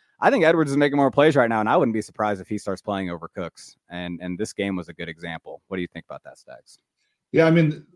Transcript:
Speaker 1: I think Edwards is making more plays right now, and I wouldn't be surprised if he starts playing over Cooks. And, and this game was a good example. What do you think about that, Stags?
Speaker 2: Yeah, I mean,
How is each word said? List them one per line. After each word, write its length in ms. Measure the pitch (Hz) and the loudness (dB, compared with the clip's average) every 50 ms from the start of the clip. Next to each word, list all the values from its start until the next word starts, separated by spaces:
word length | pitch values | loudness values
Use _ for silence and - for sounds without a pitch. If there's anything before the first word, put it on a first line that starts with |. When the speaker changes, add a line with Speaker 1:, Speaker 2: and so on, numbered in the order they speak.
| _ _ _ - | _ _ _ 0
Speaker 1:
I 80 | - 196 | 2 2
think 140 | 277 226 160 | 4 4 4
Edwards 260 | 160 170 165 156 139 | 4 4 4 2 2
is 60 | 139 | 2
making 220 | 143 143 143 143 143 | 2 2 2 4 2
more 120 | 139 131 | 2 2
plays 240 | - 143 147 160 139 | 4 4 4 6 6
right 140 | 139 120 113 | 4 2 2
now, 120 | 113 110 | 2 0
and 80 | 107 110 | 2 2
I 100 | 139 175 | 2 2
wouldn't 160 | 147 117 110 | 2 2 0
be 80 | 110 | -2
surprised 400 | 104 - - - 107 107 104 92 | -6 -6 -6 -4 -2 -2 -2 -4
if 60 | 90 - | -6 -8
he 100 | 107 101 | -8 -8
starts 240 | - 104 95 - | -6 -6 -8 -8
playing 260 | - 104 101 95 95 87 | -6 -6 -6 -4 -4 -6
over 180 | 87 80 82 - | -8 -10 -12 -12
Cooks. 480 | - 101 87 82 _ - - - - _ _ - | -10 -10 -10 -10 _ -16 -20 -20 -20 _ _ -14
And, 320 | 87 87 90 87 87 82 | -12 -10 -10 -10 -10 -10
and 160 | 90 90 90 | -8 -8 -6
this 160 | 87 110 - | -6 -8 -8
game 240 | - - 98 98 95 | -6 -6 -4 -4 -4
was 140 | 90 82 85 | -6 -8 -10
a 20 | |
good 160 | 85 - 85 82 | -12 -14 -12 -12
example. 540 | 80 82 87 85 82 80 - 76 73 - _ - | -12 -12 -12 -12 -12 -12 -14 -16 -20 -18 _ -10
What 100 | 95 92 | -8 -8
do 20 | |
you 80 | 87 - | -8 -8
think 160 | - 82 - | -10 -14 -16
about 180 | - 73 69 - | -16 -18 -18 -18
that, 140 | 65 - _ | -20 -20 _
Stags? 400 | _ - 64 60 _ _ - _ _ _ _ _ _ _ _ _ _ _ | _ -20 -20 -20 _ _ -20 _ _ _ _ _ _ _ _ _ _ _
Speaker 2:
Yeah, 140 | - 156 160 | 2 2 4
I 40 | 160 | 4
mean, 360 | 165 170 160 151 156 - - _ _ | 4 4 4 2 0 -6 -12 _ _